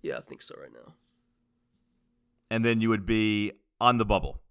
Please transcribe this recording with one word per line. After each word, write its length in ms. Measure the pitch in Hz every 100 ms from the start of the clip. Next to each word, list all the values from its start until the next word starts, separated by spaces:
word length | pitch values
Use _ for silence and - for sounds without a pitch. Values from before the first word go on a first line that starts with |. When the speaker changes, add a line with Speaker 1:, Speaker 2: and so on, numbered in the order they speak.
Speaker 1:
Yeah, 160 | 151 135
I 40 |
think 200 | - 135
so 140 | - -
right 140 | 69
now. 220 | 57 - _ _ _ _ _ _ _ _ _ _ _ _ _ _ _ _
Speaker 2:
And 160 | 113 117
then 160 | 113
you 80 | 113
would 160 | 110 95
be 480 | 110 107 104 104 - _ _
on 180 | 120 120
the 80 | 107
bubble. 360 | 98 69 - _